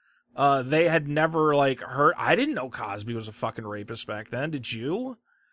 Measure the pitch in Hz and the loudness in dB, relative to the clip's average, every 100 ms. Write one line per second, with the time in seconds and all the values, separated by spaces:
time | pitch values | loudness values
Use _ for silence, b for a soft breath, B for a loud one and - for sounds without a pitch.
0 | _ _ _ - 143 139 127 156 170 165 | _ _ _ 2 4 4 2 2 4 2
1 | 143 147 165 165 156 143 139 127 92 127 | 0 0 2 2 4 4 4 2 -4 2
2 | 147 - 117 196 294 226 127 117 107 101 | 4 4 2 2 2 -2 -6 -8 -8 -6
3 | 107 117 107 98 113 110 110 104 104 113 | -6 -6 -8 -6 -6 -6 -8 -8 -10 -10
4 | - 107 110 120 151 147 113 113 123 196 | -10 -10 -8 -6 -4 -4 -6 -6 -4 -4
5 | 254 247 _ _ _ | -6 -12 _ _ _